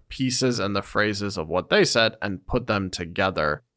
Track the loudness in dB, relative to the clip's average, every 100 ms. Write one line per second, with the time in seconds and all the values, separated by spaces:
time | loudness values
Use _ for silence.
0 | -14 -4 -2 0 0 0 0 -2 -2 0
1 | 0 0 -4 -4 -2 -2 2 4 4 4
2 | 2 0 -4 -6 -4 -2 0 0 -2 -4
3 | -6 -2 0 0 0 -2 -6